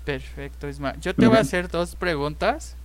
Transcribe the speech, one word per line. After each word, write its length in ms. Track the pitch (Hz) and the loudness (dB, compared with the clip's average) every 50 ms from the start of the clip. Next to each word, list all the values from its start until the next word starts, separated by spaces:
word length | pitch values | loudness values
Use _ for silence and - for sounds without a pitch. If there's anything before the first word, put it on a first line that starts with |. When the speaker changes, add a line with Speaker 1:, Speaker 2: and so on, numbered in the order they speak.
| - | -4
Speaker 1:
Perfecto, 640 | 151 139 131 135 - - 151 139 143 - - - 143 | -4 -6 -6 -6 -10 -12 -12 -12 -12 -12 -10 -10 -10
Isma. 260 | 135 143 143 131 - - | -8 -4 -6 -6 -6 -4
Yo 140 | - 180 185 | -4 -2 2
te 120 | - - | 6 6
voy 100 | - - | 8 8
a 40 | 220 | 6
Speaker 2:
Ujú. 80 | 208 - | 6 4
Speaker 1:
hacer 200 | - 180 175 - | 0 -2 -2 -2
dos 280 | - 170 175 175 - | -2 -2 -2 -2 -4
preguntas 800 | - 196 180 165 143 143 147 156 - 180 202 269 311 - - - - | -4 -2 -2 0 0 -2 -2 -2 0 2 0 2 0 -6 -12 -14 -14